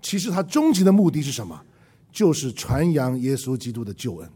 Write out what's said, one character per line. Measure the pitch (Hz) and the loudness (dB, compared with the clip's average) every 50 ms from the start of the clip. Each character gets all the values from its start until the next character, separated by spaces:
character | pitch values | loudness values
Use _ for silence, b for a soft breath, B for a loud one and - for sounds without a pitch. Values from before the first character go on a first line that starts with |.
| - | -8
其 | - - 196 | -4 -4 -4
实 | 175 233 | -4 -2
它 | 180 180 190 | -2 -2 -4
终 | 185 - 302 302 320 285 | 0 0 2 4 4 4
极 | 180 190 | 6 6
的 | 190 190 | 6 6
目 | 202 202 170 | 6 6 4
的 | 139 151 147 | 2 0 -4
是 | 139 | -4
什 | 135 - 107 | -6 -8 -8
么？ | 87 80 - - b b b b b b b b b b | -10 -12 -16 -18 b b b b b b b b b b
就 | - 214 175 156 | 2 2 2 2
是 | 151 139 131 107 | 2 -2 -6 -6
传 | - - - 123 139 156 175 165 | -8 -6 -4 -2 0 0 2 2
扬 | 147 131 127 127 127 | 2 0 0 -2 -2
耶 | 123 131 135 | -2 -2 -2
稣 | 127 135 131 131 | -2 -2 -4 -6
基 | 123 - 123 117 | -6 -6 -8 -8
督 | 113 117 | -8 -8
的 | 101 98 | -8 -10
救 | - - 127 90 | -8 -8 -8 -8
恩 | 82 78 78 - | -8 -14 -18 -20